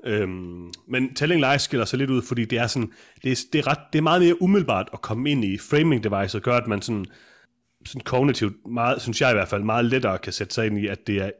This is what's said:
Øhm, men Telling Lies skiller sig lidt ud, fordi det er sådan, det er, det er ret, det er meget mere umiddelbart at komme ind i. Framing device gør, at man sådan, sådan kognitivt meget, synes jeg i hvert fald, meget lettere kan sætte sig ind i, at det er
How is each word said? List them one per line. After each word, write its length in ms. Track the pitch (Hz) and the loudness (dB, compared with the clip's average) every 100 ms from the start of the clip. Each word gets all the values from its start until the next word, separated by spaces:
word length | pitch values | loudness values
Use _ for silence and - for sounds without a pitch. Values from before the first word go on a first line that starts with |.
Øhm, 680 | - 107 95 92 90 87 87 - - | -2 0 -2 -4 -10 -14 -14 -18 -6
men 280 | 127 131 - | -2 -2 -2
Telling 260 | 147 170 135 | 0 2 4
Lies 100 | 143 | 2
skiller 240 | - 131 110 | 0 -2 -2
sig 140 | 127 | -2
lidt 100 | 135 | 0
ud, 120 | 131 | 0
fordi 240 | - 120 110 | 0 -2 -2
det 120 | 117 | -2
er 80 | 117 | -2
sådan, 240 | 131 110 - - _ | -2 -4 -8 -20 _
det 80 | 131 | -4
er, 40 | 127 - | -4 -2
det 60 | 151 | -2
er 80 | 131 | 0
ret, 120 | 147 - | -2 -2
det 60 | 156 | 0
er 40 | |
meget 180 | 160 180 | 2 6
mere 200 | 175 170 | 6 4
umiddelbart 480 | 180 202 156 98 98 | 4 4 2 0 -2
at 80 | - | -8
komme 280 | - 110 143 | -6 -4 0
ind 140 | 143 101 | 0 0
i. 120 | 101 | -2
Framing 460 | - 147 160 131 | 0 2 4 2
device 360 | 104 98 98 107 | 0 -2 -2 -2
gør, 160 | 123 123 | 0 0
at 100 | 113 | 0
man 140 | 101 | -2
sådan, 240 | - 107 92 - - _ _ _ _ _ - | -2 -4 -6 -12 -20 _ _ _ _ _ -14
sådan 160 | 131 | -10
kognitivt 680 | - 127 139 123 104 101 - | -2 2 4 2 -2 -4 -8
meget, 340 | 120 117 135 | -2 0 0
synes 200 | 120 107 | -2 2
jeg 100 | 135 | 4
i 20 | |
hvert 140 | 110 92 | 4 2
fald, 160 | 101 | -2
meget 220 | 104 113 120 | 0 2 2
lettere 320 | 131 107 95 | 2 0 -2
kan 160 | - | -4
sætte 200 | - 98 | -8 -6
sig 120 | - 110 | -2 -2
ind 140 | 104 | -2
i, 80 | 104 | -4
at 200 | 101 - | -4 -4
det 100 | 101 | -2
er 140 | 98 | -2